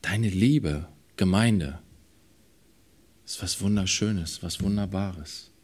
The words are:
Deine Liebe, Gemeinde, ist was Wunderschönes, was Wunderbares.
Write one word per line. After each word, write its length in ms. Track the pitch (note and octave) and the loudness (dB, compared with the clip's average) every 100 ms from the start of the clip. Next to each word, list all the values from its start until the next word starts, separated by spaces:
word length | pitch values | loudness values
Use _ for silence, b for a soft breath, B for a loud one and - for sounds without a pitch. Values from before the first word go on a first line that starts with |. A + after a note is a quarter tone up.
Deine 260 | - G2+ A2+ | -2 0 0
Liebe, 600 | F#2 A#2 D3+ F#2+ D2 E2 - _ - | 4 4 4 2 -2 -6 -16 _ 0
Gemeinde, 600 | F#2+ F#2+ A#2 G#2 D2 D#2 - - _ _ _ _ _ _ _ _ _ _ _ _ - | 2 4 4 2 0 -8 -16 -20 _ _ _ _ _ _ _ _ _ _ _ _ -14
ist 160 | - | -8
was 200 | F#2+ - | -6 -2
Wunderschönes, 800 | G2 G#2 F#2+ - G#2 G2+ D#2+ - | 0 0 0 0 0 -2 -4 -8
was 180 | E2+ - | -8 -4
Wunderbares. 920 | F#2+ G#2 G2+ F#2+ G2 F#2 D#2 - - _ | 0 0 -2 -2 -4 -6 -14 -16 -18 _